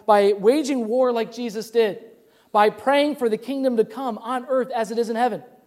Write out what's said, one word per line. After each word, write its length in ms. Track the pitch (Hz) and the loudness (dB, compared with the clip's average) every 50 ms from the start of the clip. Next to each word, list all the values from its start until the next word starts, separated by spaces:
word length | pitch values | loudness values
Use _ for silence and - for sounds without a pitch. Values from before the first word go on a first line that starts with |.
| - | 2
by 260 | - 208 202 202 196 | 4 4 6 6 4
waging 540 | 208 202 185 220 269 311 285 254 285 247 226 208 | 2 4 4 4 4 4 0 -2 -2 -2 -2 -2
war 240 | 233 254 262 247 | 0 2 2 2
like 200 | 233 226 226 226 | 0 -2 -4 -6
Jesus 380 | - 240 247 233 190 226 214 - | -6 -8 -8 -8 -8 -8 -10 -2
did, 320 | - 233 226 202 180 - - - - _ _ _ _ _ _ _ | 0 2 2 2 -2 -6 -14 -20 -20 _ _ _ _ _ _ _
by 180 | - 208 208 214 | 2 4 4 4
praying 480 | 208 - - 262 277 285 294 302 262 | 2 0 0 2 2 2 2 0 -2
for 120 | - 254 220 | -2 -2 -2
the 100 | 214 220 | -2 -2
kingdom 380 | - 247 277 277 262 262 240 | -4 -8 -6 -2 -2 0 0
to 80 | 220 214 | 0 0
come 340 | 226 - 262 269 254 214 202 | -2 -4 -8 -8 -8 -8 -8
on 260 | - 226 262 254 247 277 | -8 -8 -8 -6 -4 -2
earth 220 | 262 262 233 247 | -2 -2 -2 -2
as 200 | 240 233 226 190 | -4 -6 -4 -4
it 80 | 226 233 | -4 -4
is 100 | 233 214 | -4 -2
in 80 | 233 | -2
heaven, 260 | 220 247 247 208 151 - - - _ _ | -2 -2 -2 -2 -6 -10 -18 -20 _ _